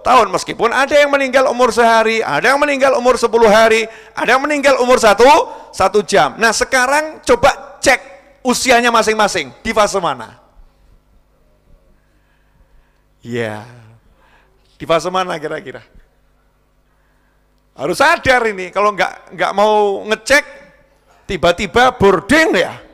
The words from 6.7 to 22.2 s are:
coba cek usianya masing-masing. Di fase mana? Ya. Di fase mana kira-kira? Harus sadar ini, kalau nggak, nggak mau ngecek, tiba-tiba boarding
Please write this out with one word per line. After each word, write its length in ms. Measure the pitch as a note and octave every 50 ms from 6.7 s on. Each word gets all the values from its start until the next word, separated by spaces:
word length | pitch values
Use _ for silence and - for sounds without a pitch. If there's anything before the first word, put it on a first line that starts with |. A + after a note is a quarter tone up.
| - C4 B3 B3+ C#4 D4 D#4 D#4 D#4 - -
coba 540 | - B3+ A#3+ - C#4 - - - - - -
cek 180 | - D4+ C4 A#3+ - - - - _ _ _ _ _
usianya 480 | B3+ A#3+ - - B3+ B3+ A#3 A#3+ B3 A#3
masing-masing. 560 | A3+ G#3 G3+ A3 G#3+ G#3+ G3 - F#3+ D3 B2+ B2 - _
Di 80 | A3+ A3+
fase 240 | A3+ G#3 G3+ - G3
mana? 400 | F3 D#3+ C#3 B2 A2+ A2 A#2 _ _ _ _ _ - _ _ _ _ _ _ _ _ _ _ _ _ _ _ _ _ _ _ _ _ _ - _ _ _ _ _ _ _ _ _ _ _ _ _ _ _ _ _ _ _ _ _ _ _ _ _ _ _ _ _ _
Ya. 400 | A#2+ A#2+ A#2+ A#2 A2 G#2+ G#2+ G#2+ B2 A#2+ A#2+ A2+ A2 A2+ A#2 _ _ _ _ _ _ _ _ _ _ _ _ _ _ _ _
Di 80 | D3+
fase 240 | C3+ E3 E3 D3+ F3+
mana 320 | F3+ F#3 F#3 F3+ F3+ E3
kira-kira? 400 | C#3+ D3+ D#3 D3+ - C3+ B2 B2 A2 _ _ - _ _ _ _ _ _ _ _ _ _ _ _ _ _ _ _ _ _ _ _ _ _ _ _ _ _ _ _ _ _ _ _ _ _ _
Harus 240 | - B2 D3+ F3+ -
sadar 480 | C4+ D4+ E4+ D#4+ - C4 C4 B3 A#3
ini, 240 | A3+ G#3 F#3 F#3 F3+
kalau 240 | E3+ F#3+ G#3 G#3 G#3
nggak, 400 | F3+ F#3+ - - - - - -
nggak 180 | F3 F3+ - - G3
mau 480 | G3+ G#3+ G#3+ G#3+ G#3 G3+ G3 G3+ F#3+
ngecek, 400 | G#3 G#3+ G#3+ A3 - C4 D4 C#4 - - - - - _ _ _ _ _ _ _ _ _ _ _
tiba-tiba 720 | _ G3+ E3+ C#3 E3+ F3 - A3+ F3+ - A#3 B3 C4 B3 -
boarding 640 | - G3 F#3+ E3